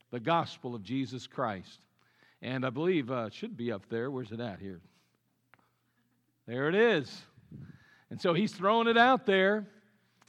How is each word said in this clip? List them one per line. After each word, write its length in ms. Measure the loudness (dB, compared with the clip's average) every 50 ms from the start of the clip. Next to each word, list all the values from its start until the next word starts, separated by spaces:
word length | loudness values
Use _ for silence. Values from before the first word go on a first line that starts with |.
| _ -12
The 80 | -10 -6
gospel 560 | 0 0 2 2 0 -2 -8 -12 -10 -10 -10
of 80 | -8 -8
Jesus 440 | -6 -4 -4 -4 -4 -8 -12 -14
Christ. 520 | -12 -6 -4 -4 -4 -4 -6 -10 -16 -20 _ _ _ _ _ _ _ _ _ _ _ _ -12
And 240 | -8 -6 -6 -4 -4
I 60 | -4
believe, 380 | -2 -2 0 0 0 0 0 -2
uh, 180 | -4 -4 -4
it 60 | -6 -8
should 220 | -10 -12 -12 -8
be 160 | -6 -6 -4
up 160 | -4 -6 -8
there. 240 | -6 -6 -4 -4 -4
Where's 220 | -6 -8 -8 -8 -10
it 80 | -8
at 180 | -8 -8 -10 -10
here? 220 | -12 -12 -14 -14 _ _ _ _ _ _ _ _ _ _ _ _ _ _ _ _ _ _ _ _ _ _ _ _ _ _ _ _ _ _ _ _ -12
There 220 | -8 -4 -2 0
it 80 | 2 4
is. 460 | 4 4 6 4 2 0 -4 -12 -18 -20 _ _ -20 -20 -20 -18 -18 -18 -18 -20 -20 _ _ _ _ _ -14
And 100 | -10 -2
so 140 | 0 2 2
he's 180 | 2 0 -2
throwing 380 | -2 0 2 4 4 4 4 4
it 80 | 6
out 280 | 8 8 8 6 4 4
there. 440 | 4 4 6 6 4 4 0 -2 -8 -18 -20 _ _ _ _ _ _ _ _ _